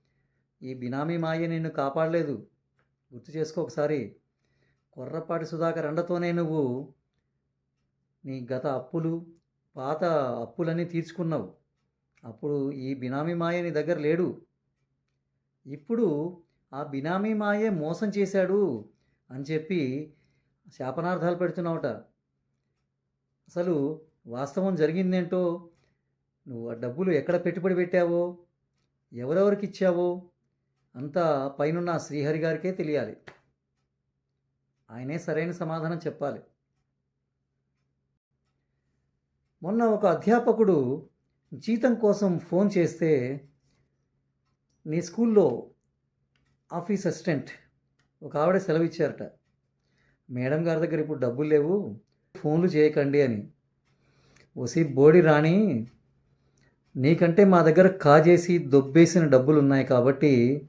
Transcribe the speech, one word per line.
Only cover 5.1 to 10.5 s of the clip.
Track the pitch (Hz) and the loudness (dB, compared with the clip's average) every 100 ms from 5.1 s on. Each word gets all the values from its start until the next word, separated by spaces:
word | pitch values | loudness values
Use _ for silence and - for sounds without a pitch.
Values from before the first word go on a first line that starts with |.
| 156 160 165 160 | -10 -8 -8 -6
సుధాకర్ | 165 165 165 151 | -4 -4 -4 -4
అండతోనే | 165 175 175 175 | -4 -4 -2 -2
నువ్వు | 170 160 156 131 127 147 _ _ _ _ _ _ _ _ _ _ _ _ _ 135 | -2 -2 -2 -2 -4 -10 _ _ _ _ _ _ _ _ _ _ _ _ _ -14
నీ | 131 120 | -12 -8
గత | 127 147 | -6 -4
అప్పులు, | 127 - 165 160 165 - - _ _ _ - | -6 -6 -6 -4 -6 -10 -20 _ _ _ -12
పాత | 131 156 175 156 127 120 | -8 -4 -2 0 -2 -6
అప్పులన్నీ | 117 | -8